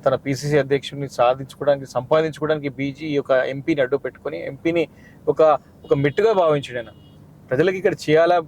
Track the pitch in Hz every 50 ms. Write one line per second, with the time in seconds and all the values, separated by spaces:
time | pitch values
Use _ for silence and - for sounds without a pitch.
0 | - 139 131 123 - 139 139 131 143 147 147 147 131 135 143 139 - - - 143
1 | 143 127 - - 120 120 131 131 135 131 - - 139 143 143 139 135 123 - 127
2 | 127 123 156 156 160 160 147 - 151 151 156 151 139 143 123 127 139 139 135 135
3 | 156 156 147 143 131 - 135 127 131 131 135 139 131 - 160 143 131 123 139 135
4 | - 135 - - _ 143 156 170 - 147 139 135 - 165 170 170 156 - - -
5 | - - - - - - 147 - 160 156 147 - - - _ - - - 156 143
6 | 139 147 139 - 202 226 220 196 175 160 151 143 - - 123 123 113 110 - -
7 | - - - - - - - - - - 127 127 160 190 185 190 175 202 165 -
8 | - - 151 160 165 170 175 175 160